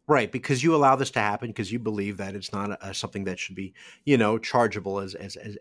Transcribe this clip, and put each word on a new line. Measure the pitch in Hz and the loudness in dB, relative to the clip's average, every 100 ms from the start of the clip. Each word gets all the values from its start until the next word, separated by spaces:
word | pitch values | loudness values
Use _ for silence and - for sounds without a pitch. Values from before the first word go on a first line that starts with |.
| - | 2
Right, | 147 107 | 2 2
because | 127 - 131 | -2 0 2
you | 160 | 4
allow | 160 139 135 | 6 6 6
this | 131 | 2
to | 123 | 0
happen | 104 104 120 | 0 0 -4
'cause | 107 95 | -6 -6
you | 120 | -4
believe | 110 104 101 98 | -4 -2 -4 -6
that | 98 | -8
it's | 98 92 | -10 -8
not | 104 101 101 | -6 -4 -6
a, | 98 | -8
something | 95 - 101 | -8 -6 -6
that | 95 92 | -6 -6
should | - | -8
be, | 95 95 - - - | -10 -12 -14 -20 -8
you | - 131 | 2 4
know, | 107 110 | 6 2
chargeable | - 123 113 104 92 98 | 0 2 2 0 -4 -6
as, | 98 | -6
as, | - 95 - | -10 -14 -14
as, | 110 104 | -14 -12